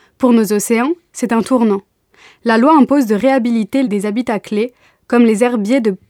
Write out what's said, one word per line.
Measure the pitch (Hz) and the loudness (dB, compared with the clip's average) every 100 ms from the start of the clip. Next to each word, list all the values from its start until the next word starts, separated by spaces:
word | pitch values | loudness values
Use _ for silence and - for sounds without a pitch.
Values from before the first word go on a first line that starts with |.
| _ - | _ -2
Pour | 247 | 2
nos | 233 208 | 2 2
océans, | 208 - 226 262 349 _ | -2 -2 -2 -2 -4 _
c'est | - 214 | -8 -4
un | 226 | -2
tournant. | - 254 226 196 - _ _ _ - _ 226 | 0 0 0 -2 -6 _ _ _ -20 _ -2
La | 226 | 2
loi | 262 311 | 4 4
impose | 247 285 233 | 4 2 0
de | |
réhabiliter | 208 254 269 240 233 208 269 254 | 0 0 0 0 -2 -2 -2 -2
des | 202 | -2
habitats | 208 208 247 208 | -4 -6 -4 -6
clés, | - 208 247 _ _ _ - | -6 -6 -6 _ _ _ -2
comme | 240 | 2
les | 233 214 | 2 2
herbiers | 247 240 202 269 | 0 -2 0 0
de | 226 190 _ | 0 -4 _